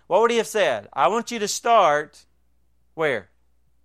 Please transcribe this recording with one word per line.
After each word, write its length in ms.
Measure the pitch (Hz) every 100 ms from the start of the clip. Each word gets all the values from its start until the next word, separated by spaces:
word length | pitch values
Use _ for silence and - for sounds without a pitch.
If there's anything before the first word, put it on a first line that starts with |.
| -
What 120 | 175
would 120 | 233
he 60 | 233
have 100 | 202
said? 420 | 214 170 113 104
"I 160 | 131 156
want 240 | 226 226
you 80 | 240
to 80 | 202
start 800 | - 240 226 170 147 156 - _ _ _ _ _ _ _
where? 360 | - 156 117 92 _ _ _ _ _